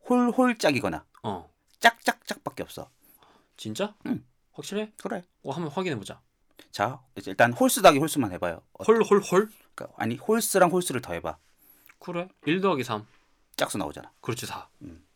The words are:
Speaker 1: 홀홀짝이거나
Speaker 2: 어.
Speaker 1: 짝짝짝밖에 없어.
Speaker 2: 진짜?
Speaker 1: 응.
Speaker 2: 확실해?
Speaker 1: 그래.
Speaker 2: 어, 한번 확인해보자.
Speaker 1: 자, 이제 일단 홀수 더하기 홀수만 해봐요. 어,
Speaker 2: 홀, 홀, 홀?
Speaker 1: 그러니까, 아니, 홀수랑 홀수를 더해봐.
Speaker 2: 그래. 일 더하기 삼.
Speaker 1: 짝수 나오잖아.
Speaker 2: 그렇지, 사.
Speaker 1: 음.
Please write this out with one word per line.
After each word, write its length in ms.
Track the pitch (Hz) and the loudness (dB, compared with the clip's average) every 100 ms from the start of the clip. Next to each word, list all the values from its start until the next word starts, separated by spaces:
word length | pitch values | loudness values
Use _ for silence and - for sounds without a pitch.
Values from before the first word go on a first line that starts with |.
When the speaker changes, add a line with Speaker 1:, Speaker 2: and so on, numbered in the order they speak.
| - | 2
Speaker 1:
홀홀짝이거나 960 | 247 240 226 254 233 175 131 - 80 - _ | 2 2 2 2 2 0 0 -2 -6 -12 _
Speaker 2:
어. 260 | 117 92 82 _ _ _ | -8 -8 -10 _ _ _
Speaker 1:
짝짝짝밖에 840 | 226 - - - - - - - | 2 2 -4 -4 -10 -10 -8 -10
없어. 260 | 87 - - _ _ _ _ _ _ - | -12 -12 -16 _ _ _ _ _ _ -16
Speaker 2:
진짜? 380 | 113 110 202 - - | -12 -6 -8 -8 -8
Speaker 1:
응. 180 | 208 - _ _ | -8 -8 _ _
Speaker 2:
확실해? 380 | - - 196 214 - | -16 -10 -8 -8 -10
Speaker 1:
그래. 220 | 180 202 - _ | -10 -10 -12 _
Speaker 2:
어, 80 | - | -10
한번 180 | 139 160 | -6 -4
확인해보자. 500 | 190 185 127 95 - _ _ _ - - | -4 -4 -6 -8 -16 _ _ _ -20 -18
Speaker 1:
자, 280 | - 104 135 _ - | -2 -2 -2 _ -14
이제 140 | - | -12
일단 220 | 95 117 | 4 4
홀수 300 | 123 254 262 | 6 2 8
더하기 180 | 185 143 | 8 8
홀수만 320 | 156 151 110 | 2 0 -2
해봐요. 300 | 87 87 85 _ | -2 -4 -6 _
어, 120 | - | -4
Speaker 2:
홀, 160 | - 226 | 4 4
홀, 160 | 208 202 | 6 2
홀? 280 | 196 185 220 - _ - | 4 0 0 -8 _ -16
Speaker 1:
그러니까, 200 | - - | -16 -8
아니, 140 | 113 120 | -6 -6
홀수랑 540 | - 226 - 190 180 | 0 0 2 4 4
홀수를 300 | 180 175 127 | 4 -2 -6
더해봐. 340 | - 85 82 - _ _ _ _ _ _ | -6 -6 -8 -10 _ _ _ _ _ _
Speaker 2:
그래. 280 | - 170 185 _ 143 | -10 -8 -10 _ -2
일 140 | 180 | 0
더하기 220 | 190 151 | 2 0
삼. 240 | 120 107 113 _ _ _ _ - | -2 -6 -8 _ _ _ _ -4
Speaker 1:
짝수 220 | 139 113 | -4 -2
나오잖아. 320 | 78 - - _ | -6 -10 -18 _
Speaker 2:
그렇지, 260 | - 123 107 | -8 -8 -8
사. 200 | - - _ | -12 -16 _
Speaker 1:
음. 220 | 90 82 _ | -20 -20 _